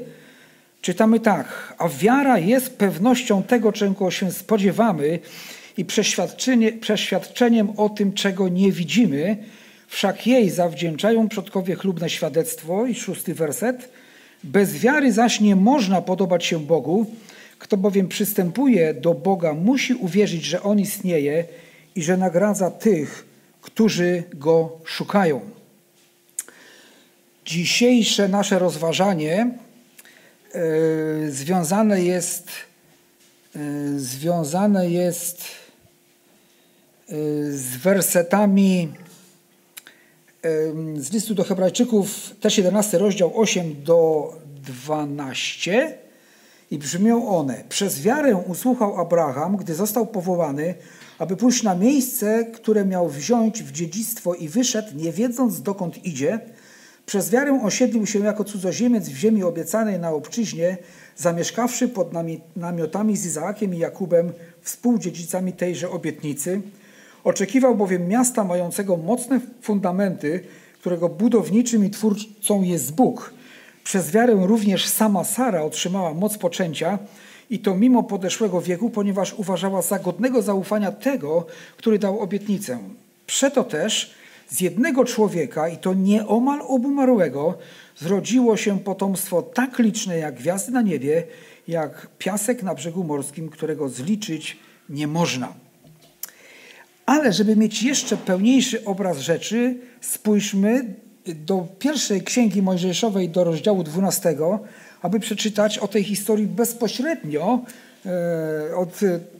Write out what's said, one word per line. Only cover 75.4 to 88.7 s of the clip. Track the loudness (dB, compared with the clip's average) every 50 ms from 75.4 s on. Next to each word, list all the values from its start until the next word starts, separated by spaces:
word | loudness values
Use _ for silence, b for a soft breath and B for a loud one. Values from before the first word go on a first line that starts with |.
| 0 0 0 0 -2
otrzymała | -2 -4 -4 -4 -4 -2 -2 -2 -2 -2
moc | -2 -2 -2 -2
poczęcia | -2 -4 -4 -2 -2 -4 -4 -2 -2 -2 -2 -2 -4 B B B B B B B B B B
i | -8 -4
to | -2 -2 2
mimo | 4 4 6 4 4 2
podeszłego | 0 -6 -4 -4 -4 -2 -2 -2 0 0 -2
wieku, | -2 -2 -4 -2 -2 -4
ponieważ | -2 -2 -2 0 0 -2 -4 -4 -4
uważała | -8 -4 -4 -2 -2 -2 -2 -2 -2
za | -2 -2 -2 -2
godnego | -2 -4 -2 -2 -2 2 2 2
zaufania | 0 2 -2 -2 -2 -2 -2 0 0 -2
tego, | -4 -4 -4 -2 -2 -2 -4 -2 -2 -2 -2 B B B B B B
który | -2 0 2 2 2
dał | 2 0 -2 -2
obietnicę. | -4 -4 -4 -6 -2 -2 -4 -4 -4 -6 -8 -8 -10 -14 -18 -20 _ _ _ _ _
Przeto | -6 -2 0 0 2 2 0 -2
też | 0 -4 -4 -2 -2 -2 -2 -4 B B B B B B B B -8
z | -4 -2
jednego | -2 -2 0 0 0 2 2 2 2
człowieka, | 2 2 0 0 2 2 -2 -4 -4 -4 -4 -4 -4
i | -4
to | -4 -2 0 0
nieomal | 2 4 4 4 2 2 2 2 2 2 2 0 -2 -2
obumarłego, | 0 0 0 2 0 0 2 4 4 4 4 2 0 0 -2 -2 -2 -4 B B B B B B B B
zrodziło | -8 -2 0 0 0 0 2 2 4 4 4 2
się | 2 0 -2